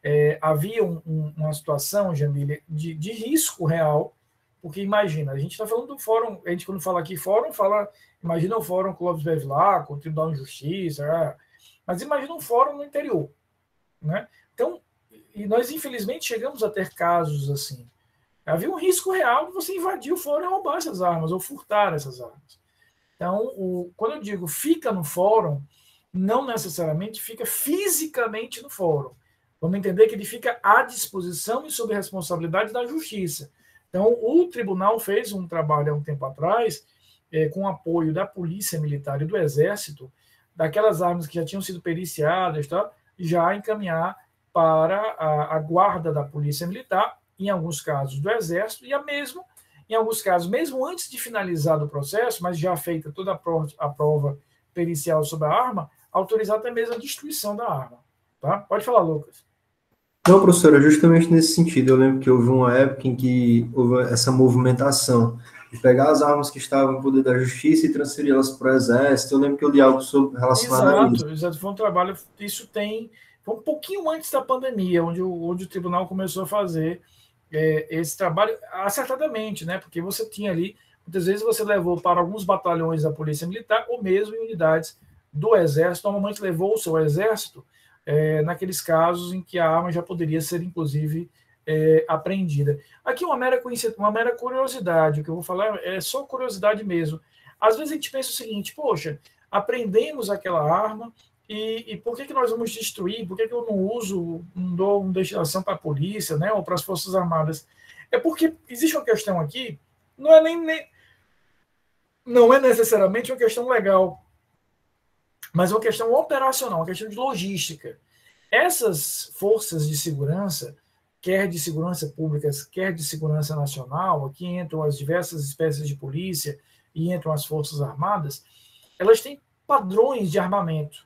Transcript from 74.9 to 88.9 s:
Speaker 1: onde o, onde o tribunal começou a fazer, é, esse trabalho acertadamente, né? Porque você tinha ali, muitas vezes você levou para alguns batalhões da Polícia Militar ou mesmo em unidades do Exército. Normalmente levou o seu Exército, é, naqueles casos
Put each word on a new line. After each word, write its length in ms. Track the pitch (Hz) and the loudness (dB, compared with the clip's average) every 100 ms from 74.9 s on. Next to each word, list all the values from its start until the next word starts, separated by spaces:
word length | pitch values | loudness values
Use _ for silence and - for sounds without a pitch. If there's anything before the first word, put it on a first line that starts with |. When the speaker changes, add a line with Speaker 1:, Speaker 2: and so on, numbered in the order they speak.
| 170 | 2
Speaker 1:
onde 200 | 170 170 | 0 -2
o, 200 | 185 175 | -4 -4
onde 200 | 170 180 | -4 -6
o 40 | 190 | -6
tribunal 380 | 190 175 175 185 | -8 -4 -4 -2
começou 360 | 190 190 190 | -4 -6 -6
a 40 | 185 | -4
fazer, 540 | 208 190 165 160 180 _ _ _ _ _ | -2 -2 -2 -4 -6 _ _ _ _ _
é, 360 | 156 156 156 156 | 0 2 0 -2
esse 260 | 165 160 - | -4 -4 -2
trabalho 400 | 185 165 - 453 - | -2 2 0 -2 -10
acertadamente, 920 | - 202 294 262 269 302 226 220 175 | -4 -2 -2 -4 -2 -4 -4 -8 -8
né? 140 | 165 185 | -8 -8
Porque 240 | - 170 | -8 -8
você 260 | 180 190 220 | -6 -6 -8
tinha 240 | - 208 | -6 -4
ali, 240 | 165 190 - _ _ | -2 -4 -8 _ _
muitas 220 | - 185 175 | -8 -4 -2
vezes 160 | 202 | 0
você 220 | 226 226 | 0 0
levou 360 | 208 202 175 175 | 0 0 0 0
para 200 | - 175 | 2 2
alguns 240 | 175 214 | 0 -4
batalhões 580 | 190 190 175 165 165 160 | -2 0 0 -2 -2 0
da 80 | 156 | -2
Polícia 360 | 147 151 147 170 | -2 -6 -4 -6
Militar 400 | 214 233 220 233 | -10 -2 -2 0
ou 140 | 240 | -6
mesmo 320 | 190 190 214 | 0 0 0
em 100 | 226 | -6
unidades 540 | 226 190 160 160 160 _ _ _ _ | -8 0 2 2 -2 _ _ _ _
do 240 | 147 208 214 | -4 4 6
Exército. 500 | 160 143 175 - 202 | 6 4 2 0 -2
Normalmente 360 | 202 202 208 | -2 -4 -4
levou 320 | 190 165 190 | -4 0 0
o 40 | 220 | 0
seu 200 | 175 160 | 0 2
Exército, 680 | 156 151 214 214 - - _ _ _ _ - | 2 2 0 0 -6 -16 _ _ _ _ -2
é, 340 | 147 156 156 | 0 2 0
naqueles 380 | 151 170 185 180 | -2 -2 -6 -6
casos 520 | - | 0